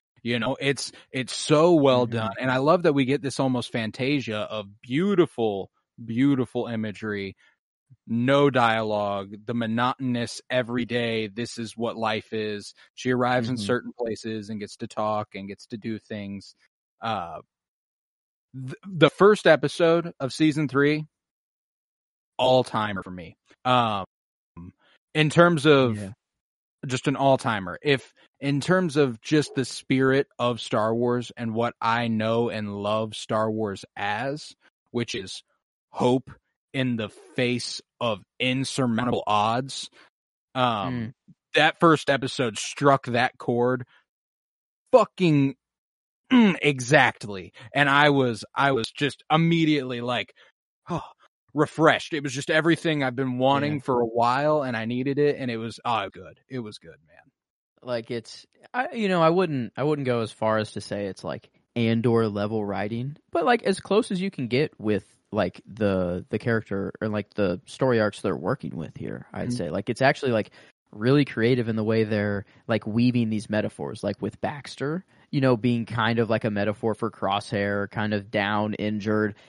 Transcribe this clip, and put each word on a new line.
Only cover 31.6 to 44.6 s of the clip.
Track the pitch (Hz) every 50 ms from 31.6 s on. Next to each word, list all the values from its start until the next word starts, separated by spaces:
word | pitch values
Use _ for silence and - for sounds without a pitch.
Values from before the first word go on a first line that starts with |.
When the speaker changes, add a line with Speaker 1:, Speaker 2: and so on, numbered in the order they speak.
| 117 120 - _
Speaker 1:
I | 113 113 113 117 120 113
know | 113 110 110 113 113 117 120 113
and | 92 110 107 104 101 101
love | 101 104 107 110 113 110 107
Star | - - - 117 110 110 110
Wars | 110 110 110 104 95 92 - - _
as, | - 101 101 104 107 127 139 143 151 - - - _ _ _ _ _ _ _
which | - 120 120 - -
is | 95 92 92 - - - _ _ _ _ _ _ _ _ _
hope | - - - 123 127 135 - - - - _ _ _ _ _ _ -
in | 135 131 127 120
the | 110 110 104
face | - - - - - - 127 120 123 120 - - - - - _ _ -
of | 120 117 107 92 - _ _ -
insurmountable | 127 127 127 135 131 - - - 131 120 113 110 123 123 117 104 - -
odds, | 107 104 104 110 113 123 131 135 - - - - _ - - _ _ _ _ _ _ _ _ _ -
um, | 131 127 123 113 104 95 90 123
Speaker 2:
Mm. | 120 113 117 - _ _ - - _ _ _ -
Speaker 1:
that | 156 147 160 - -
first | 175 165 156 139 - -
episode | 139 131 135 127 - - 131 117 101 -
struck | - - - - 143 143 139 135 - 127
that | 117 117 123 - - -
chord | - - 120 120 120 123 127 127 123 - _ _ _ _ _ _ _ _ _ _ _ _ _ _